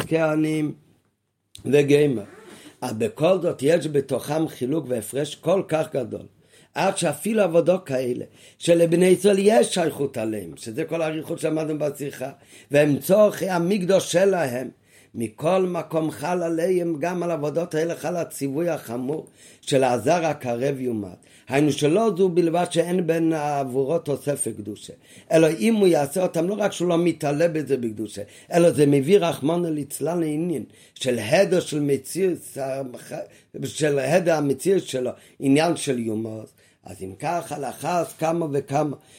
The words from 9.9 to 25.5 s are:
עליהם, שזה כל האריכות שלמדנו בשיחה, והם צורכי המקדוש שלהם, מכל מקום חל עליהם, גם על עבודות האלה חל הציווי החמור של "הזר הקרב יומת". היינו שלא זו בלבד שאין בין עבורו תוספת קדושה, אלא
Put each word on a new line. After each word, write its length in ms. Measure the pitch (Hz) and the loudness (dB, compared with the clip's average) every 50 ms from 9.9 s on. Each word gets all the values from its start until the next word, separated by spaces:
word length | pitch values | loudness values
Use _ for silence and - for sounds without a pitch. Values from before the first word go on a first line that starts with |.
| - - 143 135 - | -2 -2 -6 -4 -4
עליהם, 340 | 123 110 113 110 104 90 80 71 | -4 -4 -4 -4 -6 -8 -10 -14
שזה 300 | - - 117 110 143 160 | -14 -12 -10 -8 -8 -6
כל 160 | 156 156 165 | -4 -4 -4
האריכות 380 | 160 160 156 160 143 - 170 - | -4 -4 -4 -6 -8 -8 -8 -4
שלמדנו 400 | 143 160 156 156 156 151 156 147 | -4 -2 -2 -2 -4 -4 -4 -4
בשיחה, 520 | 151 147 139 - 143 139 - - 127 139 - _ _ _ - - - - | -4 -4 -4 -6 -10 -10 -8 -8 -10 -12 -12 _ _ _ -20 -20 -10 0
והם 280 | 143 147 151 151 139 - | 4 4 4 4 2 0
צורכי 500 | - - 190 214 208 202 - - - 190 | 2 2 6 6 6 6 4 0 -4 -2
המקדוש 640 | 185 170 170 175 208 208 175 165 190 175 - - | 0 0 2 2 0 0 2 2 2 2 2 2
שלהם, 580 | 156 175 196 196 190 175 151 131 120 127 127 117 - _ _ _ _ - _ _ - | 2 4 4 4 4 2 0 -2 -2 -4 -6 -8 -12 _ _ _ _ -20 _ _ -8
מכל 460 | 113 117 110 - - 147 165 185 190 | -6 -6 -6 -6 -4 0 0 2 2
מקום 500 | 185 180 170 165 151 - 165 160 160 151 | 2 0 -2 -6 -6 -4 -4 -2 -2 -2
חל 320 | - - 147 175 180 180 170 | -4 -4 -4 -4 -2 -2 -2
עליהם, 520 | 165 165 160 170 190 185 175 170 170 165 143 | -2 -2 0 0 2 2 2 0 -2 -4 -2
גם 240 | 151 175 185 175 170 | -4 -4 -2 -2 -2
על 80 | 175 | -2
עבודות 440 | 165 151 143 151 139 165 175 180 - | -2 -2 -2 -2 -2 -2 -4 -2 -2
האלה 200 | 156 160 170 165 | -2 -2 -2 -4
חל 200 | - - 156 180 | -4 -6 -6 -4
הציווי 540 | 170 156 - - - 139 139 131 151 175 170 | -4 -6 -6 -6 -6 -6 -4 -4 -2 -2 -2
החמור 580 | 151 127 - 113 117 123 127 127 156 156 - - _ _ - - - _ | -4 -6 -8 -8 -8 -6 -6 -6 -6 -6 -8 -14 _ _ -20 -20 -20 _
של 220 | - - 139 135 135 | -6 0 2 2 4
"הזר 420 | 123 123 120 104 135 170 180 160 | 4 2 2 2 2 2 2 2
הקרב 540 | 156 143 - - 123 120 117 131 143 139 131 | -2 -2 -4 -4 -4 -4 -2 -2 -2 -2 -2
יומת". 460 | 131 123 113 107 101 90 90 - _ _ _ - _ - | -4 -4 -4 -4 -6 -8 -12 -18 _ _ _ -20 _ -2
היינו 200 | 127 143 151 147 | 0 2 2 2
שלא 400 | 139 - 147 147 170 214 226 220 175 | 2 2 0 2 2 2 2 0 2
זו 120 | 170 196 185 | 2 0 2
בלבד 360 | 165 175 170 165 156 175 180 170 | 2 2 2 2 2 0 -2 0
שאין 380 | - 170 156 170 180 185 175 | 0 -2 0 0 0 -2 0
בין 260 | 160 165 165 165 160 160 | 0 0 0 2 0 0
עבורו 640 | 156 147 147 147 139 139 131 120 135 135 131 123 127 | 0 -2 -2 -2 -2 -2 -2 -2 -2 -2 0 -2 -4
תוספת 540 | - 147 139 - - 143 143 139 - 113 104 | -2 -4 -6 -4 -2 -4 -4 -2 -4 -6 -6
קדושה, 360 | 101 101 107 104 - - - - _ _ _ - - - - | -8 -10 -12 -12 -12 -14 -20 -20 _ _ _ -20 -18 -6 2
אלא 160 | 165 165 165 156 | 6 6 6 6